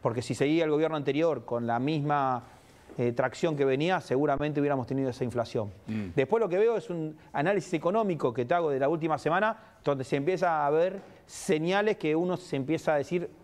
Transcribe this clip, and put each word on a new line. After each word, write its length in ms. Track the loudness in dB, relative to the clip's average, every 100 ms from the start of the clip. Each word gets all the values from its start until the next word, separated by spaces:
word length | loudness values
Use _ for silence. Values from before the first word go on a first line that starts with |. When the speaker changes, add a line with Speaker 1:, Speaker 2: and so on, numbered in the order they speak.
Speaker 1:
Porque 200 | -2 -2
si 140 | -4 0
seguía 300 | 2 2 2
el 60 |
gobierno 260 | 2 0 0
anterior 480 | -2 0 0 0 -4
con 200 | -4 0
la 140 | 0
misma, 640 | 0 0 0 0 0 -2 -6 -20 -20 -20 -18 -2
eh, 140 | -2
tracción 420 | 0 -2 0 0 2
que 100 | 2
venía, 360 | 2 2 0
seguramente 580 | 0 0 2 2 0 0
hubiéramos 260 | 0 0 -2
tenido 240 | -2 -2
esa 140 | -2
inflación. 480 | -4 -2 -2 -2 -4 -8 -8
Speaker 2:
Mm. 220 | -6 -4 0
Speaker 1:
Después 260 | 2 2
lo 80 | 2
que 80 | 2
veo 160 | 2 0
es 120 | -4
un 280 | -6 -6 -8 -8
análisis 400 | -2 0 0 0
económico 600 | -2 0 0 0 0 0
que 120 | 0 0
te 80 |
hago 160 | 2 2
de 100 | 2
la 100 | 2
última 280 | 0 0 0
semana, 600 | 0 2 0 -2 -12 -6
donde 200 | -2 -2
se 140 | -2 -2
empieza 480 | 0 0 0 2 2
a 40 |
ver 320 | 2 2 -2 -14 -20 -20
señales 720 | -12 0 0 2 2 2 0
que 180 | 0 2
uno 220 | 0 -2
se 180 | -4 -4
empieza 380 | -2 -2 2
a 40 | 0
decir 320 | 0 -4 -4 -12